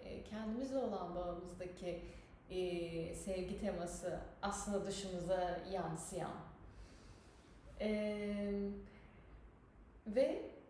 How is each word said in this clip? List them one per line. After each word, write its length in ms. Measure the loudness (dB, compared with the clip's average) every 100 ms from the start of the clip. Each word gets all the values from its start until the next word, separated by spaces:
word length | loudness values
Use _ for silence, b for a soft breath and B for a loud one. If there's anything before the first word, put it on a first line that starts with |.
| -6
e, 180 | -6
kendimizle 540 | -6 -4 0 0 2 2
olan 380 | 2 2 0 0
bağımızdaki, 880 | 0 -2 -4 -6 -6 -4 -2 -2 B B B B -4
e, 680 | 0 2 2 0 0 -2 -2
sevgi 440 | 0 0 0 0
teması 600 | 2 2 0 -2 -2 -2 -4 -2
aslında 440 | 0 0 2 4 4
dışımıza 720 | 0 0 0 4 6 6 2 0
yansıyan. 640 | 0 2 0 -2 -2 -2 -2 -8 -12 -14 B B B B B B B B B -16 0
E, 400 | 4 6 4 2 0 2 2 2 2 -2 -8 B B B B B -16 -18 -20 -20 -18 -10 2
ve, 340 | 6 8 6 -2 -8 -16